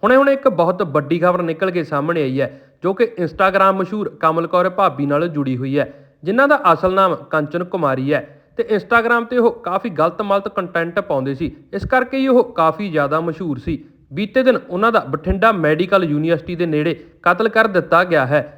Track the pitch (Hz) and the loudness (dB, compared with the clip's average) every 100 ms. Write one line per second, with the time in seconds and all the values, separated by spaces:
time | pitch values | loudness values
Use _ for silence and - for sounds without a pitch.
0 | 208 262 277 269 277 175 170 180 185 143 | 4 4 4 4 0 2 0 0 -2 -2
1 | 143 170 175 180 170 160 190 175 156 147 | -2 0 2 0 -2 -2 -2 -2 -4 -4
2 | 147 170 139 131 - - - _ 175 190 | -2 -2 -2 -2 -4 -6 -20 _ -4 0
3 | 226 220 170 - 190 190 190 190 180 214 | -2 0 -6 0 2 4 2 2 -2 -4
4 | 190 - 160 160 170 180 180 180 196 135 | -8 -2 0 0 0 0 0 2 0 0
5 | 143 143 175 147 135 127 131 143 127 - | -2 0 -2 -4 -4 -4 -2 -2 -2 -6
6 | _ _ 151 226 277 285 185 160 185 190 | _ _ -4 2 2 4 4 2 2 2
7 | 190 156 - 156 147 175 180 185 151 127 | 2 0 -4 -4 -2 -6 -6 -4 -2 -2
8 | 135 147 - - _ - 226 214 - 233 | -2 -2 -4 -20 _ -8 -2 -2 2 0
9 | 233 240 233 247 233 233 - 190 233 165 | 2 0 0 0 0 0 -6 -4 -4 0
10 | 208 214 208 202 202 202 180 175 170 175 | -2 0 -2 -2 -2 -6 -4 -4 -4 -4
11 | 196 143 131 135 160 - - 202 196 262 | -2 -2 -2 -4 -6 -8 -12 -10 0 0
12 | 254 269 269 254 247 247 160 156 202 156 | 0 -2 2 2 2 2 0 0 -4 -2
13 | 143 156 170 156 180 131 143 156 - _ | 0 -2 -4 -6 -6 -6 -6 -8 -8 _
14 | _ 139 208 262 254 233 - 180 220 220 | _ -8 -2 2 4 2 0 0 2 2
15 | 131 143 175 190 220 202 151 156 180 196 | -2 -6 -4 2 2 2 2 2 2 2
16 | 175 147 160 165 165 175 175 151 156 156 | 2 -2 0 -2 -4 -6 -2 0 -2 -4
17 | - _ - 180 226 226 220 190 - 165 | -10 _ 0 2 2 2 2 2 2 2
18 | 180 160 127 147 - | 4 2 2 0 -2